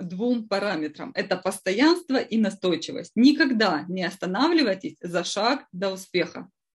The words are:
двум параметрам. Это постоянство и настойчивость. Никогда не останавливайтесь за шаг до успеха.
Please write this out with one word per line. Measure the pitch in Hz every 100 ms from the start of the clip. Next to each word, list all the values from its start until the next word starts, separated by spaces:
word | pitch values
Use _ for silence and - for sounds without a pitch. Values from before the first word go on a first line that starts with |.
двум | 180 180 240 240 220
параметрам. | 196 202 170 151 151 151 -
Это | 196 180
постоянство | 190 196 190 202 311 349 - 262
и | - 226
настойчивость. | 196 190 185 160 - - - 214
Никогда | 269 294 285 220 208 151 175
не | 185
останавливайтесь | 175 - 180 196 320 330 233 190 156 -
за | 175 175
шаг | 175 202 226 285 -
до | 180 190
успеха. | 190 - 180 - - - _ _